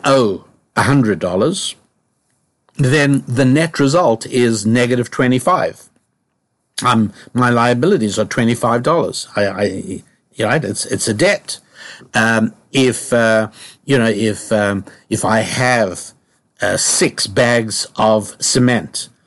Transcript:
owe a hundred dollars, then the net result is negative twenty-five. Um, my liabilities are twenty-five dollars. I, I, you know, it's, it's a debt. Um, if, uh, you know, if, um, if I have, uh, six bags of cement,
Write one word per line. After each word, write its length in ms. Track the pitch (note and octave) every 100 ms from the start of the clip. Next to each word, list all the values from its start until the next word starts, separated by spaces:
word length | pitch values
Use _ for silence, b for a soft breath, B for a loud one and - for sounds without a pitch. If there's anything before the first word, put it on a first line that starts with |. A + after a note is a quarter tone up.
owe 420 | C#3+ C3+ A2 F#2 - _ _ -
a 60 |
hundred 360 | G#2+ C#3 A2+ F2
dollars, 560 | F2+ F2+ C3+ F#3+ - - _ _ _ _ _ _ _ _ _ -
then 480 | C3 D3 C#3+ C#3 -
the 180 | B2
net 360 | C3 C#3+ E3 -
result 460 | C#3 E3 E3 A2+ -
is 380 | B2+ A#2+ A2
negative 460 | G#2 A#2+ B2 B2 A#2
twenty-five. 800 | - B2+ B2+ F3+ F3+ E2+ - - _ _ _ _ _ _ _ _ -
Um, 280 | B2 A2+ G#2 B B
my 180 | B2 B2
liabilities 680 | A#2+ A#2+ A#2+ D#3+ G3 G#2+ G2+
are 60 |
twenty-five 580 | G#2 - A#2 A#2 A#2+ A#2
dollars. 420 | B2+ E3 F#2+ - -
I, 120 | - G2+
I, 180 | G2
you 840 | G#2 F#2+ - - - _ _ - A2
know, 40 |
it's, 360 | D3 B2 - -
it's 220 | - -
a 60 |
debt. 440 | G#2+ F3+ G3 - - B B B B -
Um, 400 | A#2 A2+ A2+ A2 - _
if, 420 | C#3 C3 A2+ -
uh, 380 | A#2+ A2+ A2 G#2+ B B B
you 140 | - C3+
know, 100 | A2+
if, 440 | G2+ A2 F#2+ -
um, 320 | G#2+ G2+ G2 G2 B _
if 160 | A2
I 160 | G2+ A2
have, 720 | - - B2+ B2 G2 E2+ - - _ _ _ _
uh, 140 | G2 F#2
six 500 | - - D3+ - -
bags 640 | G2 A#2+ A#2+ A2+ - - -
of 400 | A2 A2 G#2+ -
cement, 680 | - C3 B2 A#2 D#2 - - b